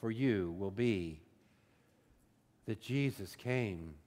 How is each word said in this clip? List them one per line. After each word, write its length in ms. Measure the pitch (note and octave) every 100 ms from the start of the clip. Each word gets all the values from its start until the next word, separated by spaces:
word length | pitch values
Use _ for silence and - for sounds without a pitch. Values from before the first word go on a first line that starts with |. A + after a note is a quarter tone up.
for 100 | A2+
you 460 | A2+ C3+ G#2 F2 F2
will 140 | G2
be 480 | G2 A#2+ G2+ E2+ D#2+ - - _ _ _ _ _ _ _ - _ _ _ _ -
that 140 | G#2+
Jesus 560 | - C3+ C#3 - F#2+ -
came 580 | A#2+ B2+ A2+ F2 E2 D2+